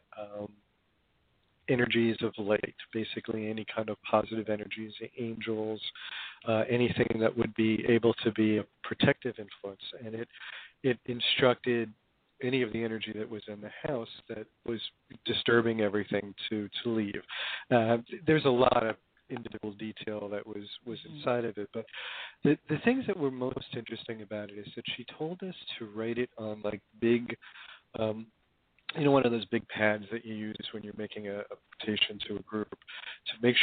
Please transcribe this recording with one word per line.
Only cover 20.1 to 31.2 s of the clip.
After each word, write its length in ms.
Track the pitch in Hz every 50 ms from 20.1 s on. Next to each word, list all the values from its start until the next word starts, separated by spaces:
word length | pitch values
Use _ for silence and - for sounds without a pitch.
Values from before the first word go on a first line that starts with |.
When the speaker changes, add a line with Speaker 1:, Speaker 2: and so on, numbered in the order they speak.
| 107 107 101 101
Speaker 1:
that 160 | 104 101 104
was, 180 | 110 107 104 104 104 - - -
was 120 | 120 110 -
Speaker 2:
Mm-hmm. 180 | - 165 160
Speaker 1:
inside 280 | 147 143 139 123 120 117
of 120 | 113 104
it, 100 | 104 101 - -
but 100 | 117 110 - - - - - - - - - - _ -
the, 120 | 147 156 - _ -
the 80 | 151 151 -
things 180 | 233 254 269 247
that 100 | - 196
were 140 | 185 143 135
most 340 | 131 127 127 131 127 135 - - -
interesting 460 | 120 113 - 113 110 - - 113 110
about 280 | 107 101 107 104 104 101
it 60 | 101 104
is 80 | 101 - -
that 100 | - - - -
she 100 | - 120 - -
told 240 | - 156 160 180 180
us 140 | 196 185 175 - - - - -
to 60 | 117
write 300 | 104 104 107 113 117 117 117
it 100 | 123 - -
on, 240 | - 110 107 107 107 104
like, 160 | 104 107 104 _ _ _ -
big, 340 | 120 117 120 120 120 120 117 - - - - - - - - - _ _ - -
um, 280 | 110 110 107 110 113 - _ _ _ _ _ _ _ _ _ _ _ - -
you 80 | 156 147
know, 80 | 143
one 140 | 139 135 127
of 60 | 120
those 140 | 117 117 101
big 220 | - - 113 -
pads 380 | - - - 107 107 104 107 104 95
that 120 | 110 117 117
you 120 | 113 110
use 320 | 107 107 107 107 - - - -
when 100 | 107 101
you're 100 | 104 101
making 320 | 107 107 101 - 107